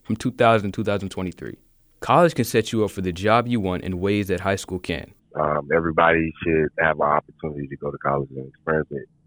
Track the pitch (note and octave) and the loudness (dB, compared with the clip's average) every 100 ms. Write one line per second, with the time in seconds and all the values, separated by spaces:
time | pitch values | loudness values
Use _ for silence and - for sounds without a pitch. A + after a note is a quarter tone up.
0 | - A2 B2+ - A#2 A2+ G2+ F#2+ G#2 G2+ | -6 -4 -4 2 4 4 2 -4 -2 -2
1 | F#2+ - F#2 - A1+ - _ _ _ - | -4 -6 -6 -6 -12 -14 _ _ _ -10
2 | - C3 F3 D#3+ A#2 A#2 A2 A2+ G2+ G2+ | 2 6 6 4 0 0 0 0 -2 -2
3 | F#2 F2 G#2 A2+ A#2+ A#2+ F#2+ F2+ - F#2 | -4 -2 2 2 2 0 0 -2 -4 -2
4 | G2 G#2 G2 F2+ F#2+ G2 - F2+ - D#2+ | 0 0 0 -2 -2 -2 -4 -8 -6 -8
5 | - _ _ - D2+ D2+ C#2+ D#2+ E2 D#2 | -8 _ _ -4 0 0 0 0 2 2
6 | E2 E2 D#2+ - E2+ D#2+ D2+ - E2 D2+ | 4 4 0 -4 0 0 0 0 0 2
7 | D2 D2+ - - D#2+ C#2+ C#2+ C#2+ C#2+ C#2 | 2 0 -2 -10 -10 -8 -10 -8 -10 -6
8 | C#2 C#2+ C#2 C2 C2+ _ - D#2 D2 C#2+ | -4 -2 -4 -10 -14 _ -2 -2 -2 -8
9 | - _ | -12 _